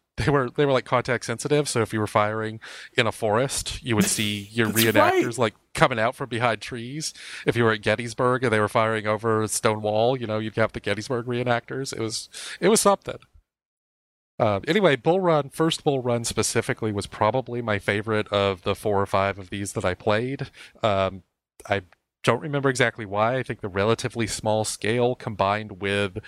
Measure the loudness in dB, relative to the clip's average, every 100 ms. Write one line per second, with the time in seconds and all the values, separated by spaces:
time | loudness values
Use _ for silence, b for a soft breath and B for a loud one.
0 | _ -4 0 2 0 0 2 2 2 -2
1 | 0 -4 -4 -6 0 0 2 0 0 0
2 | 0 2 2 0 -6 -8 B B B 0
3 | 0 0 2 2 2 -2 -6 -8 -2 0
4 | 2 0 -2 -4 -6 0 2 4 4 6
5 | 4 4 0 0 -2 -2 _ 2 2 2
6 | -2 -2 -6 -2 0 -2 -6 -10 -10 -10
7 | -10 -12 B B -2 2 4 2 2 0
8 | -2 -2 0 2 2 2 2 2 2 0
9 | -2 -2 2 0 0 0 0 0 0 2
10 | 2 0 -2 -4 -4 -2 -2 -2 -4 -4
11 | -4 -6 -4 -4 -2 -2 -4 -10 -8 -6
12 | -6 -6 -10 B B B 2 4 4 2
13 | -2 -14 -16 _ _ _ _ _ _ _
14 | _ _ _ -2 0 0 0 2 4 2
15 | 2 2 2 0 0 -2 -2 0 0 0
16 | 0 -2 -2 -2 0 0 -2 -4 -4 -4
17 | -6 0 2 2 -4 -6 -2 -2 0 -2
18 | 0 -2 2 2 2 2 -2 -2 0 0
19 | 2 2 2 -2 -8 -8 -6 -2 -2 -2
20 | 0 0 0 -6 -10 B B -2 0 2
21 | 0 -2 -18 _ _ _ -4 -4 -4 _
22 | _ _ 0 0 0 0 0 2 2 0
23 | -6 0 2 0 -4 -8 -4 0 2 2
24 | -2 -4 -4 -2 0 0 0 -4 -2 2
25 | 0 0 -8 0 0 0 -4 -6 -2 0
26 | -2 -4